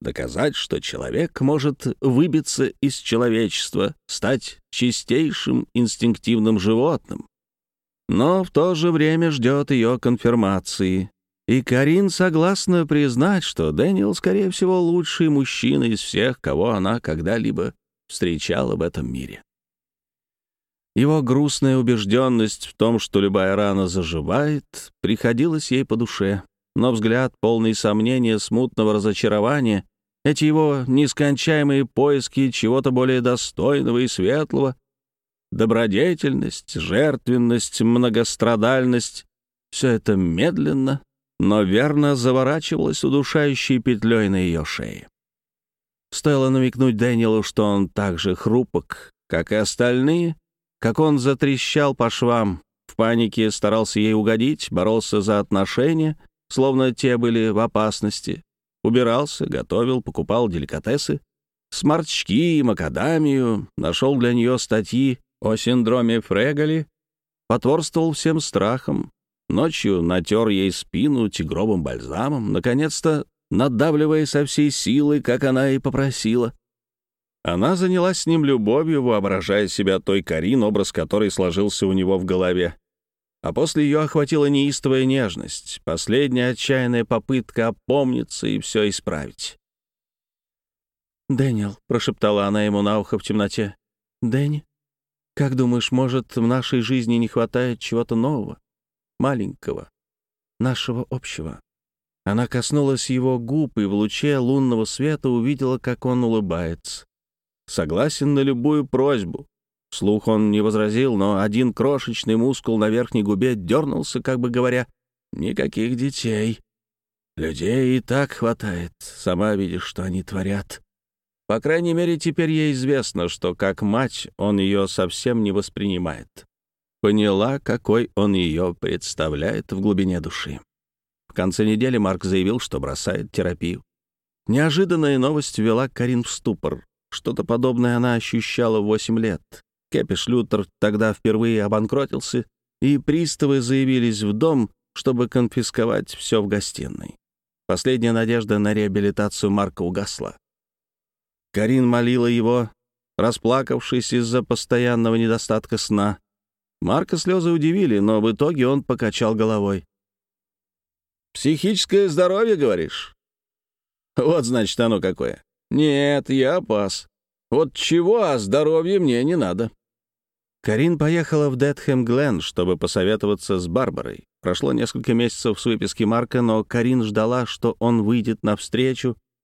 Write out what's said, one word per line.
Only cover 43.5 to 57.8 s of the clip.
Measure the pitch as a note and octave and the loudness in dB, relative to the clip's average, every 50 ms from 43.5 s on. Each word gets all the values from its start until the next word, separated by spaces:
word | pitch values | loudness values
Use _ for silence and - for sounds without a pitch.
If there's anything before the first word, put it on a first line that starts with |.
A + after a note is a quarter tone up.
| C#3 - - - C3+ B2 | 0 -2 0 0 0 2
петлей | A2 B2+ B2 G2+ G#2 A2+ A#2 A2+ G#2+ G2 | 2 0 0 2 2 2 4 4 4 2
на | G2 | 2
ее | F#2+ F#2 F2 E2 D#2+ D2+ | 2 2 0 0 -2 -2
шее. | - - - - A1 G1+ G1+ - - _ _ _ _ _ _ _ _ _ _ _ _ _ _ _ _ _ _ _ _ - | -4 -6 -8 -8 -10 -10 -14 -16 -20 _ _ _ _ _ _ _ _ _ _ _ _ _ _ _ _ _ _ _ _ -12
Стоило | - - D#3 D3 C3+ C3 C3 | -2 0 2 2 4 4 4
намекнуть | C3 C3 B2+ B2+ - A#2+ C3 C3 A#2 | 4 4 2 2 2 2 2 2 4
Дэниелу, | G#2 A#2 B2 A#2+ A2+ A#2 A2 A2 A2 G2+ | 2 2 2 2 2 2 4 2 2 0
что | - - - G#2+ | 0 0 0 2
он | G#2 G2+ G2+ G2 E2+ | 2 2 2 0 0
так | - - G2+ G2 F2 E2 | -2 -2 -2 -2 -2 -2
же | - G2 F2+ | -2 -2 -2
хрупок, | - - A2+ A2 B2+ B2 - - E2+ - - - - - - _ _ _ _ | -2 0 2 2 2 0 0 -2 -6 -6 -6 -14 -18 -18 -20 _ _ _ _
как | - D#2+ E2 - | -4 -4 -2 0
и | G#2+ | 0
остальные, | G#2+ G#2+ - - - A#2+ B2 B2 B2+ C3 D3 D#3+ F3 F3 E3+ D#3+ - _ _ _ _ _ _ _ _ | 0 0 -2 0 0 0 2 2 2 2 2 2 2 0 -2 -4 -6 _ _ _ _ _ _ _ _
как | - A#2 A2 - | -2 -2 2 2
он | D#3 D#3 D3 C3+ | 2 4 2 2
затрещал | A#2+ C#3 C3+ B2+ - C#3 C#3 B2 - - - D#3 D3 C#3 C3 | 2 0 0 2 0 0 0 0 -2 -2 0 2 2 0 0
по | - A#2+ A#2 | 0 -2 -2
швам, | - - B2+ A#2+ A#2+ A#2 A2 G2+ F2+ E2+ - _ _ _ _ | 0 0 0 2 2 2 2 0 -2 -4 -10 _ _ _ _
в | - - | -12 -2
панике | - A2+ A2+ A#2 A#2 A#2 G#2 - A#2 A2 G#2+ | 0 0 2 2 2 0 0 0 0 0 0
старался | - - - G#2 G#2+ A2 A2 - - G#2+ | 0 0 0 0 2 2 0 0 0 0
ей | G#2+ A2 A2 | 2 2 2
угодить, | A2 G#2+ G#2+ A2 A2+ A#2 C#3 D3+ - - - | 2 2 2 2 2 2 0 0 -2 -6 -4
боролся | - - A2 A2 A2 A2+ - - - G#2+ | -2 0 0 2 0 0 -2 0 -2 0
за | F#2+ G#2 G#2 G2+ | 2 2 0 0
отношения, | G2+ - G#2 G2 G2 - - - B2+ D#3 E3 D#3+ D#3 D#3 D3+ - - _ _ _ _ _ | 0 0 0 0 0 0 0 0 2 2 2 2 0 0 -2 -6 -12 _ _ _ _ _
словно | - C3 C3 C3+ C3 C3 C3 B2+ A#2 | 0 2 2 2 4 2 2 2 0
те | - - C3 B2 | 0 0 2 2
были | A#2 A#2 A#2 A#2 A#2 A2 A2 | 2 2 2 2 2 2 2
в | G2+ G#2 | 2 2
опасности, | A2+ A2 - G#2+ | 0 2 2 0